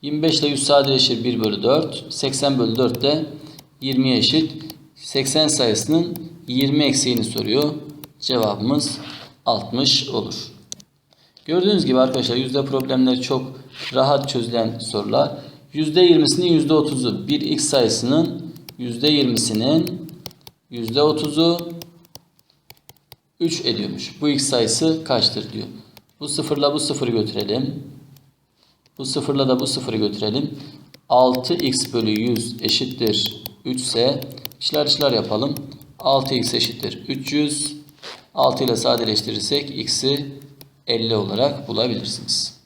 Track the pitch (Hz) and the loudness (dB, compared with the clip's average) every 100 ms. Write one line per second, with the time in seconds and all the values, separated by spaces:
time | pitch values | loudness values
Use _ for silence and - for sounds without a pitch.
0 | 143 151 156 151 147 135 - 143 139 135 | -4 0 2 2 2 0 4 6 6 4
1 | - 120 117 113 110 101 110 143 - - | 2 2 0 0 0 0 2 2 2 -6
2 | - - 135 135 143 131 113 110 127 - | -12 -6 -4 0 0 2 2 2 0 2
3 | 139 156 160 - - - - _ 131 131 | 0 0 -2 -10 -18 -20 -20 _ -2 2
4 | 131 120 104 147 156 - - - - _ | 4 4 4 2 0 -4 -14 -16 -20 _
5 | - 139 135 156 156 - 123 104 - 160 | -6 -4 0 0 2 2 2 0 2 0
6 | 175 - - - - 127 135 147 143 131 | 0 -4 -10 -16 -6 0 2 4 2 2
7 | 131 117 107 - 104 120 147 151 - - | 0 0 -2 -4 0 2 0 -2 -12 -18
8 | - _ - 127 110 101 107 147 147 - | -20 _ -4 0 0 0 0 0 0 -6
9 | - - - _ - 110 - 120 135 - | -12 -16 -18 _ -2 -2 -2 -2 2 2
10 | - 123 95 - - - - - - _ | 0 -4 -4 -8 -12 -16 -18 -20 -20 _
11 | _ _ _ _ - 170 185 202 151 127 | _ _ _ _ -2 0 2 2 2 4
12 | 131 127 - 131 131 135 135 135 127 131 | 4 2 -2 -2 -2 -2 -2 -2 0 2
13 | 127 127 - 135 131 - - - - 127 | 2 2 0 -2 -4 -14 -18 -14 -4 0
14 | 131 143 - 131 113 117 113 113 - 107 | 2 2 0 -4 -2 -2 -2 -4 -6 -4
15 | 101 113 147 - - - - 147 151 156 | 0 0 0 -2 -16 -20 -12 -4 0 6
16 | 180 160 147 - 180 165 143 156 147 135 | 8 8 6 2 4 4 6 4 4 0
17 | 123 95 - 147 - 151 - 139 117 - | -2 -2 -2 -2 0 -2 2 4 4 2
18 | 123 143 170 - - - - - 123 117 | 2 2 2 -2 -12 -16 -20 -10 -8 -2
19 | 143 147 135 156 - 107 123 160 175 - | 2 4 4 2 0 0 2 2 2 -4
20 | - - - - - _ _ 123 113 120 | -12 -16 -20 -20 -20 _ _ -10 -4 2
21 | 151 151 151 147 170 170 - - - - | 2 2 -2 2 2 2 -4 -12 -16 -20
22 | _ - _ _ _ _ _ - _ - | _ -20 _ _ _ _ _ -20 _ -20
23 | _ - _ _ 165 160 - 104 101 - | _ -20 _ _ -2 -2 -4 -4 -4 -6
24 | - - 151 135 123 127 113 - 160 160 | -10 -4 0 0 0 2 2 2 2 0
25 | 160 123 - - - 107 - - - - | 0 0 0 -2 -8 -10 -10 -14 -20 -20
26 | _ _ 147 - - 147 143 147 147 131 | _ _ -8 -6 -2 0 2 0 -2 -2
27 | 123 113 107 - 101 110 143 - - - | 0 0 0 -2 -2 -2 -2 -6 -12 -18
28 | - - _ _ _ _ _ _ _ _ | -20 -20 _ _ _ _ _ _ _ _
29 | 131 151 139 139 131 127 - - - 110 | -4 -4 0 2 4 4 2 -2 -4 0
30 | 107 - 107 117 156 - - - - - | 0 0 -2 -2 -4 -6 -14 -20 -20 -20
31 | _ 123 127 127 123 170 143 131 - 120 | _ 4 6 4 -2 0 0 -2 -2 -2
32 | 110 107 117 113 113 110 - - 123 - | 0 0 0 -2 -4 -6 -2 -2 -2 -2
33 | 113 104 - - - - 110 127 - 113 | 0 0 -2 -6 -16 -12 -6 -6 -2 0
34 | 123 156 - - - - - 151 147 - | 2 0 -6 -12 -16 -8 -4 -2 0 2
35 | 143 120 95 107 139 147 - - - - | 2 2 0 0 0 -2 -8 -16 -20 -6
36 | - 135 131 131 - 120 - 107 117 - | 2 2 2 -2 0 0 -2 -4 -8 -8
37 | - 131 - 147 151 147 - - - - | -8 -8 -2 0 0 -2 -6 -10 -18 -20
38 | - - - - 135 117 131 113 120 120 | -18 -18 -14 2 2 2 0 0 2 2
39 | 113 107 - 107 104 143 143 - 113 - | 2 -2 -2 -6 -2 -4 -4 -8 -4 -2
40 | 131 143 139 - - - - _ - 117 | 0 0 -4 -12 -18 -20 -20 _ -4 -2
41 | 113 110 98 101 135 143 - 107 123 110 | 0 0 0 0 0 -2 -6 -2 -2 -2
42 | - - - - - - | -6 -10 -4 -4 -4 -10